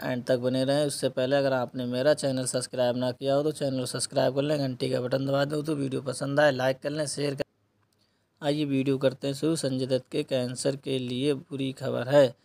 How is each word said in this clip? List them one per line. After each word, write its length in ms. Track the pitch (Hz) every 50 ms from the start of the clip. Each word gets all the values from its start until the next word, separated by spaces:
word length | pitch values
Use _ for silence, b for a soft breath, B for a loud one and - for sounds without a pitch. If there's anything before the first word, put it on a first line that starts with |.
एंड 220 | - 143 127 123 117
तक 140 | - 131 120
बने 260 | 123 127 127 131 131
रहें। 220 | 135 139 147 151
उससे 220 | 143 139 - - 131
पहले 280 | - 135 127 127 143
अगर 160 | 139 139 135
आपने 340 | 131 127 123 123 - 131 123
मेरा 280 | 123 127 123 131 151 151
चैनल 300 | 147 147 139 131 131 131
सब्सक्राइब 520 | 123 - 127 123 - - 123 123 123 120
ना 140 | 123 127 127
किया 220 | 120 - 135 135 135
हो 80 | 143
तो 100 | 147 156
चैनल 320 | 147 - 147 135 131 131 123
सब्सक्राइब 500 | 123 - 120 117 - - 139 135 131 131
कर 80 | 139
लें, 160 | 139 147 156 147
घंटी 320 | 139 131 127 127 135 131
का 100 | 127 127
बटन 260 | 123 123 131 135 135
दबा 180 | 135 139 139 143
दो। 180 | 147 151 151
तो 120 | 147 160 156
वीडियो 260 | 143 139 135 131 131
पसंद 400 | 131 139 123 - 143 139 139 147
आए 120 | 151 151
लाइक 280 | 131 127 127 131 135 -
कर 100 | - 143
लें, 160 | 147 156 151
शेयर 280 | 139 - - 143 143 139
कर। 100 | 143 - _ _ _ _ _ _ _ _ _ _ _ _ _ _ _ _ _ _ -
आइए 220 | 160 147 147 151 151
वीडियो 320 | 143 139 135 131 139 135 131
करते 280 | 139 131 131 - -
हैं 80 | 139 139
शुरू। 220 | 139 151 160 165
संजय 300 | 156 - 135 131 131 131
दत्त 180 | 120 131 127 - -
के 100 | - 151
कैंसर 540 | 147 - 139 127 123 123 127 123 - 143 135
के 220 | 139 - 143 135 131
लिए 360 | 127 120 123 123 135 147 143
बुरी 360 | 135 - - 143 135 135 135
खबर 360 | 131 - 135 127 120 123 120 120
है, 200 | 143 147 139 120 - _